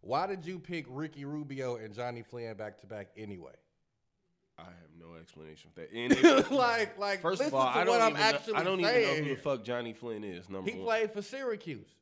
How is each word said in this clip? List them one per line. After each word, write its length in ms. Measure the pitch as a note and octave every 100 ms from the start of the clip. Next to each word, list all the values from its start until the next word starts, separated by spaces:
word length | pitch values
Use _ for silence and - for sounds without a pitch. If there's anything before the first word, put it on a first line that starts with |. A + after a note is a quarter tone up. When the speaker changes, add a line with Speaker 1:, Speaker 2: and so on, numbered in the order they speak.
Speaker 1:
Why 240 | F#2+ C3+ F#3+
did 180 | G3 D#3+
you 120 | F#3
pick 280 | D3 E3+ C3
Ricky 360 | C3 D#3 D3
Rubio 520 | C#3 D3+ D3 C3+ C3 A#2+
and 180 | A2
Johnny 280 | G#2 B2 A#2+
Flynn 340 | A2 A#2+ A#2 G#2+
back 220 | G#2+ G2
to 60 | G2
back 220 | G#2+ G2 -
anyway? 360 | G#2+ F#2+ C#2 - _ _ _ _ _ _ _ _ _ -
Speaker 2:
I 60 |
have 80 | F2 E2+ D#2+ D#2+
no 160 | E2 E2+
explanation 520 | E2 - D#2 D#2 -
for 60 | -
that. 120 | D#2+
And 580 | A2+ B2+ - E4+ C4+ -
Speaker 1:
<laughs> 0 |
Like, 480 | C4+ A#3+ A#3 A3 -
like, 220 | G3+ G3
Speaker 2:
first 180 | E3 F#3+
Speaker 1:
listen 140 | D4
Speaker 2:
of 60 | C3+ B2+
all, 60 |
Speaker 1:
to 60 | C3+
Speaker 2:
I 60 |
don't 100 | F3+
Speaker 1:
what 60 | A#3+
I'm 80 | A3+
Speaker 2:
even 80 | C#3+
know, 60 | G#3+
Speaker 1:
actually 280 | A3 -
Speaker 2:
I 80 | G#3
don't 160 | E3+ F#3+
even 20 | F#3
know 60 | B3
Speaker 1:
saying 180 | G#3 D#3
Speaker 2:
who 60 |
Speaker 1:
here. 100 | D3 C3
Speaker 2:
the 40 |
fuck 240 | D#3 C3+
Johnny 280 | G#2+ A#2+ A#2
Flynn 320 | A2+ A#2+ A2
is. 240 | G#2 F2 F#2
Number 200 | F#2+ C3
Speaker 1:
He 60 | A#3
Speaker 2:
one. 100 | A3
Speaker 1:
played 260 | A3 G#3+
for 100 | G#3
Syracuse 640 | G3+ C4 C4 G#3 E3+ B2 F#2+ _